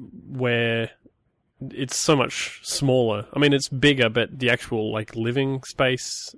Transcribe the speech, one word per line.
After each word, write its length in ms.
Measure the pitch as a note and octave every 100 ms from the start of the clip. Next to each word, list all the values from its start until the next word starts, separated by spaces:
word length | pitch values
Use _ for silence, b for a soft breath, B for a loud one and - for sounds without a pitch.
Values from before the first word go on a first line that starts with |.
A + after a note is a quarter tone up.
| B2+ - -
where 640 | C3+ B2 A#2 A#2 A#2 A2+ - _ _ _ _ _ - C3+
it's 260 | D#3 C3+ -
so 180 | - D3
much 460 | A#2+ - - -
smaller. 640 | - - C#3 B2+ A#2 G#2 -
I 40 | -
mean, 140 | D3
it's 140 | C#3 -
bigger, 420 | C3+ D3 C#3 A2+
but 300 | A#2 A2+ C3
the 100 | B2
actual, 420 | B2 - A#2 G#2+
like, 240 | A2 G#2+ A#2
living 460 | A2+ B2+ C3+ C3
space 720 | - - C3 B2+ - - -